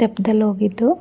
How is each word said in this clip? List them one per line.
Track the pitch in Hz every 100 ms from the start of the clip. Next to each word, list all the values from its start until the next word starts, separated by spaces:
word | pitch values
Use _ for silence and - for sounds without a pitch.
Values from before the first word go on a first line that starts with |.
ತೆಪ್ಪದಲ್ಲಿ | 226 226 196 214 214
ಹೋಗಿದ್ದು, | 196 208 190 233 349